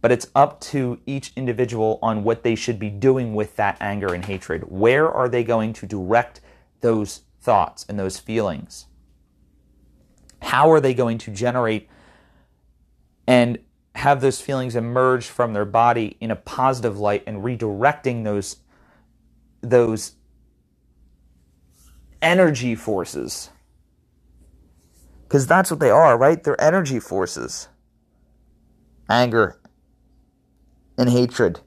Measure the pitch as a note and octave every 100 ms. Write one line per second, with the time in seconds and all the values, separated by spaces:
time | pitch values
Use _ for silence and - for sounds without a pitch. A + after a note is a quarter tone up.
0 | F#2+ G#2 - C#3 D3 - - C#3+ B2+ A#2+
1 | - C3+ - - C3 A2+ B2 A#2 A2 A2
2 | A2+ A2 G#2 A2+ A#2+ A2+ - A2 G#2 G2+
3 | C3 C3 A#2 G#2+ G#2+ - G#2 - G#2 G#2
4 | G2+ F2 F#2+ F#2+ - E2 - F#2 A2+ C3
5 | D#3+ - B2+ A#2+ A#2 A#2 A2 A2 F#2+ G#2
6 | F#2 A2+ A#2+ - _ _ _ _ A#2+ A2+
7 | G#2 - _ _ - G#2+ E2 - - G2+
8 | F#2+ F#2+ - A2 G#2 D#2 - - - _
9 | _ _ _ _ _ _ _ _ _ _
10 | _ _ _ _ - B2+ D3+ D#3+ C3+ B2+
11 | A#2+ A#2 - G2+ A#2+ B2 A#2 G#2+ - _
12 | _ _ _ _ _ _ _ _ _ _
13 | _ _ - B2+ A#2+ A#2+ _ _ _ -
14 | D3 C#3+ C3+ B2+ - C3+ B2+ A#2 A#2 B2
15 | B2+ B2+ A#2 - A#2+ G#2+ G2+ A2+ A#2 A#2
16 | G#2+ - A2+ A2 - - C3 C3 A#2 G2+
17 | G#2 G#2 - G#2+ G#2+ A#2+ A2+ G2+ B2+ D3
18 | C3 A#2+ G#2+ G#2 F#2+ - _ _ _ _
19 | _ _ _ _ _ _ A#2+ B2 A#2 A2
20 | - _ _ _ _ _ _ _ _ _
21 | _ _ _ _ _ _ _ _ _ -
22 | _ - D#3 F3+ F3+ C3+ B2 A2 - G2
23 | E2+ - B1 - - _ _ _ _ _
24 | _ _ _ _ _ _ _ _ _ _
25 | _ _ - C#3 B2+ E3+ F#3+ D#3 D3 A2+
26 | D#3+ A#2 C3+ E3 - C#3 D3+ F3+ D#3 B2+
27 | - F#2+ F#2 - A#1+ - - _ _ _
28 | _ _ _ _ _ _ _ _ _ _
29 | _ A2+ B2 A#2 G2 - _ _ _ _
30 | _ _ _ _ _ _ _ _ _ -
31 | B2 B2 B2 - G#2+ E2